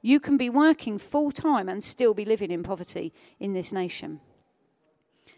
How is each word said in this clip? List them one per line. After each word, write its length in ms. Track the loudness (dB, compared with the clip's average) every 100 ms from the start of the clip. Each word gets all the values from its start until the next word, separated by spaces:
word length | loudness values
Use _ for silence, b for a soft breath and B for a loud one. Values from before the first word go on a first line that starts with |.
You 200 | 4 2
can 160 | 4 2
be 120 | 2
working 480 | 4 6 4 -2 -8
full-time 680 | -2 0 0 0 0 0 0
and 160 | -6
still 300 | -8 2 2
be 100 | 2
living 260 | 0 -2 0
in 140 | -4
poverty 480 | -4 -8 -8 -8 -10 b b b
in 140 | -6
this 220 | -4 -4
nation. 480 | -4 -4 -6 -12 -14 _ _ _ _ _ _ _ _ _ _ b